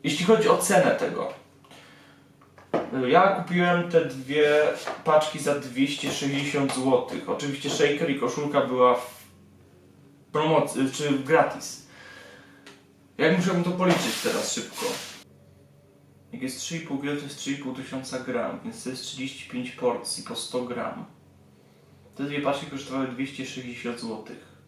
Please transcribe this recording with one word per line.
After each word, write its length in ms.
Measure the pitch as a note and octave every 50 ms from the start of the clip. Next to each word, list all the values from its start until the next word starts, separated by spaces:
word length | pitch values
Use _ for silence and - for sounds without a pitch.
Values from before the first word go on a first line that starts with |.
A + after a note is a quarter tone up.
| -
Jeśli 200 | D3 C#3+ - F3
chodzi 240 | F#3+ A3+ - - -
o 100 | - -
cenę 320 | - - G3 - - -
tego, 420 | - - - C#3 - - - - - - - _ _ - - - - - - - - - - - - - _ _ _ _ - _ _ - - - - - - - - C3 B2+
y, 60 | B2
ja 120 | D3 F3
kupiłem 680 | F#3 G3 G3 F3 F3 - F3 F3+ F3 F3 F3 F3 E3+ F3
te 140 | E3 D#3+ D3+
dwie 420 | C3+ C3+ C3+ B2+ C3 D3 D3+ D3+ D3 D3 D3+ D3+ C#3+ - - - - - - -
paczki 340 | D#3+ D3+ D#3 D#3 - - E3
za 160 | - D#3 C#3+
dwieście 580 | C#3+ C#3 C3 A#2+ C3 C#3 C#3 C#3+ - - C3+
sześćdziesiąt 640 | - - C#3+ C#3 C#3 C#3 C#3+ - - C#3+ C3+ C3 -
złotych. 560 | C3 B2+ C3 B2+ B2 - - - - - -
Oczywiście 400 | - - C#3+ C#3+ C3+ - - C#3+
shaker 400 | - - D3+ C#3+ C#3+ D3 E3+ D3
i 100 | C3 -
koszulka 400 | - C3+ - D3+ D3 C#3+ C#3+ C#3
była 340 | C3 A#2+ B2+ B2 B2 B2 B2
w 300 | B2 - - - - - - - - - - - - - _ - - - - - - - - _ _ - _
promoc-, 440 | - D3+ D#3+ D#3+ D#3+ D3 C#3 - -
y, 160 | A#2+ C3+ C3
czy 180 | - - D3 C#3+
gratis. 760 | C#3 C3 - C#3+ D#3+ D3+ C#3+ - - - - - - - - - - - - - - - - - - - - - - - - - - - _ _ _ _ _ _ _ -
Jak 200 | D3+ D#3 F#3 F3+
musiałbym 260 | - F#3 F3+ F3 E3+
to 60 | F3+
policzyć 520 | - - F#3 F3+ E3 - - - - -
teraz 300 | - - - - - -
szybko? 340 | - - - - - - - E3 - - - - - - - - - - - - - - - _ - - _ _ _ _ _ _ _ - _ _ -
Jak 60 | -
jest 160 | B2+ B2+ - -
trzy 180 | - - E3+
i 40 | E3
pół 180 | - - C#3 C3+
kilo, 180 | C#3+ D3 D3
to 60 | C#3+
jest 160 | C#3+ C#3 - -
trzy 140 | - C3+
i 40 | C#3
pół 180 | C#3 - B2+ B2
tysiąca 440 | C3+ - - C3+ C3 B2 - B2+ B2
gram, 420 | B2 B2+ A#2 A#2 A2 - - - -
więc 200 | A2+ A2+ - -
to 60 | B2+
jest 120 | C3 B2
trzydzieści 480 | - - - - - C4+ - - - -
pięć 200 | - B3 B3 B3
porcji 540 | - - B3 A#3+ - - - - - - -
po 120 | - A#2
sto 260 | - - - - B2+
gram. 420 | B2 A#2+ A#2+ - - - - - - - - - - - - - - - _ _ _ _ _ _ _ - - - - - -
Te 80 | - C#3
dwie 160 | D3 D3 C#3+
paczki 260 | D3 C#3 - - D3+
kosztowały 420 | C#3 C#3 C3+ - - C3 C3+ C3 B2
dwieście 380 | A#2+ B2 C3+ C3+ - - C3+
sześćdziesiąt 540 | - - C3 B2 A#2+ A#2+ - - A#2+ A#2 -
złotych. 560 | A#2 A2+ A2 G#2+ - - - - - - - - _